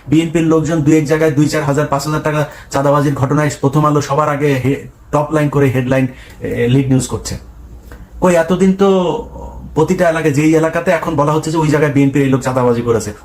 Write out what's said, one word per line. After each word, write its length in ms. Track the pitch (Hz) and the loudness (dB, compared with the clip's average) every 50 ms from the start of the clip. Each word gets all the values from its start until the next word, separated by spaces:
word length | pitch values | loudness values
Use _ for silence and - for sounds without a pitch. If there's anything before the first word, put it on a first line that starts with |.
| - - | -6 0
বিএনপির 360 | 143 160 165 165 151 175 160 | 0 0 0 0 0 0 2
লোকজন 380 | 160 160 160 151 139 170 165 | 2 2 2 2 0 -2 0
দুই 160 | 139 147 160 156 | 2 4 4 2
এক 80 | 151 | 2
জায়গায় 260 | 131 160 156 160 160 | 2 0 0 0 0
দুই 160 | 139 135 151 143 | 2 2 0 0
চার 160 | - 156 147 | 0 -2 -2
হাজার 240 | 143 139 143 147 143 | -2 0 0 0 -2
পাঁচ 180 | 143 139 - | -2 -4 -2
হাজার 160 | 151 151 156 - | -4 -4 -4 -4
টাকা 220 | 156 147 151 147 - - - - - | -2 -2 -2 -4 -4 -6 -14 -18 -6
চাঁদাবাজির 420 | - 139 139 143 143 147 139 147 139 | -4 -2 0 2 2 2 2 0 0
ঘটনায় 360 | 127 135 127 147 156 151 147 - - | -2 -2 0 0 0 0 -2 -2 -2
প্রথম 240 | - 135 127 156 151 | -2 0 2 2 2
আলো 160 | 151 147 147 | 2 2 0
সবার 280 | 139 - 139 151 151 151 | 0 0 0 0 0 0
আগে 240 | 147 135 147 147 139 | 0 0 0 0 0
হে-, 340 | 127 117 131 139 - - - - - - - | 0 0 0 -2 -2 -6 -12 -20 -20 -14 -4
টপ 160 | - 147 147 147 | -2 -2 -2 0
লাইন 180 | 156 151 147 143 | 0 0 0 0
করে 180 | 143 147 139 135 | 2 2 2 2
হেডলাইন, 380 | 117 127 123 123 131 135 131 127 - - - - - - | 2 0 0 0 0 0 0 -2 -4 -10 -18 -20 -16 -12
এ, 260 | - 110 110 117 120 120 | -10 -8 -4 -2 0 2
লিড 180 | 127 139 135 131 | 2 2 2 2
নিউজ 200 | 135 127 127 - | 2 0 0 -2
করছে। 300 | - - - - - - - - - - - - - - - - - - - - - - | -6 -8 -8 -10 -12 -12 -12 -16 -20 -20 -20 -20 -20 -20 -20 -20 -20 -20 -20 -20 -8 -2
কই, 140 | - 185 175 | 0 2 2
এতদিন 380 | 165 165 165 185 180 190 190 190 | 2 2 2 0 2 2 2 4
তো 160 | - 196 196 190 185 180 165 147 - - - - - - - - - - - - | 4 2 2 2 2 2 0 -2 -4 -6 -10 -14 -16 -16 -16 -16 -16 -16 -8 -2
প্রতিটা 340 | 147 160 156 185 - 180 170 | -2 0 0 2 0 2 0
এলাকায়, 240 | 160 160 156 156 135 | 0 0 0 0 0
যেই 220 | 139 151 156 160 | 2 2 4 4
এলাকাতে 360 | 156 160 160 160 170 170 185 | 4 2 0 -2 -2 -2 0
এখন 240 | 175 160 - 170 160 | 0 0 -2 -2 -2
বলা 160 | 143 143 147 | 0 0 0
হচ্ছে 200 | 151 156 151 160 | 0 -2 -2 -2
যে 60 | 156 165 | -2 0
ওই 100 | 156 147 | 0 2
জায়গায় 260 | 143 151 151 151 135 | 2 2 2 2 2
বিএনপির 280 | 139 139 139 131 147 | 2 2 2 2 2
এই 80 | 139 131 | 2 2
লোক 120 | 131 131 | 0 0
চাঁদাবাজি 400 | 123 135 127 127 123 123 120 117 | 0 -2 -2 0 2 2 2 0
করেছে, 320 | 117 120 113 107 98 104 101 - - | 0 0 -2 -2 -2 -4 -10 -14 -4